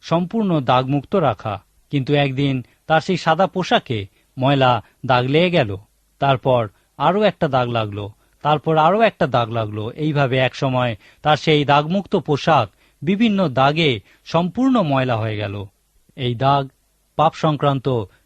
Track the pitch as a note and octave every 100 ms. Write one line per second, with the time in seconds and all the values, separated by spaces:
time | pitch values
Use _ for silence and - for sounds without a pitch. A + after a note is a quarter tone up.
0 | - E3+ F3 A3+ G3+ D#3+ B2+ B2+ C3 C#3+
1 | - G3 C#3+ G#2+ A2 F#2+ _ _ - C#3+
2 | C3 C#3+ C#3 C3 C#3 C3 - _ - D#3+
3 | - F3+ E3 D#3+ F#3+ F#3 E3+ A#3 - A2
4 | G2 _ _ - C3 C#3 B2+ A#2 - _
5 | B2+ B2 B2+ D3+ F3+ E3+ G#2+ G2 - _
6 | _ - C#3 C3 C#3 B2 G#2+ _ _ -
7 | D3 G3 G#3 - D#3 B2+ A#2+ A#2 G#2+ G2+
8 | G2+ - _ _ C#3+ D3+ D#3+ D#3 D#3+ G#3
9 | A3 - D#3 A#2+ A2+ A#2 G#2+ G#2 A2 -
10 | D3+ D3 C3+ C3 B2+ - C3+ B2+ B2 G#2+
11 | _ _ D3+ D3+ - D3+ C#3 C#3+ D3+ G3
12 | - F#3+ - C#3 - D3 G#2+ _ _ -
13 | C#3+ G3+ A#3 G3 E3+ B2+ C3+ D#3 D#3 A2
14 | _ _ - E3 F3 A#3+ C4+ B3 D#3 C3+
15 | B2+ A2 A2 G#2 G2+ G2+ G2 _ _ _
16 | _ - B2 A#2+ C3+ C#3 C3+ _ _ _
17 | _ - D#3 - D#3+ C#3+ C#3+ C3+ C#3+ A#2+
18 | G2 _